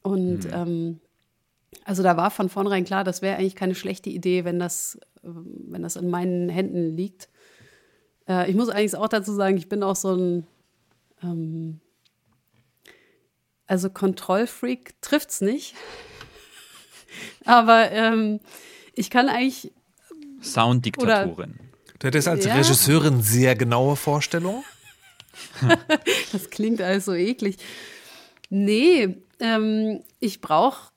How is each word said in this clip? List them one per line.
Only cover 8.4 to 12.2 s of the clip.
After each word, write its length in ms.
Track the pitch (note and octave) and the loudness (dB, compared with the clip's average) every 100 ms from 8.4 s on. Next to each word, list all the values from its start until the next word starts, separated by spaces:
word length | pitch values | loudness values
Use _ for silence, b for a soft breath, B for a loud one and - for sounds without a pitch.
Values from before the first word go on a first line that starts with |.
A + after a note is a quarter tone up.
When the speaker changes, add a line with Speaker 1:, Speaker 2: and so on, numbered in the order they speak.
| F3+ | 0
Speaker 1:
ich 60 | F#3+ | 0
muss 140 | A#3 | 0
eigentlich 260 | G#3 G#3 F3 | 0 -2 -2
auch 140 | A3 | -2
dazu 240 | A3 G3 | -2 -4
sagen, 240 | G3+ G3 G3 | -2 0 0
ich 120 | - | -2
bin 140 | G#3 | -4
auch 120 | G3 F#3 | -2 -2
so 180 | F#3+ F#3 | -2 0
ein, 320 | F3+ F3 D#3+ _ _ _ _ _ _ _ | 0 -2 -6 _ _ _ _ _ _ _
ähm, 580 | F3 E3 D#3+ E3 D#3+ D#3+ _ _ _ _ | -8 -6 -6 -8 -10 -12 _ _ _ _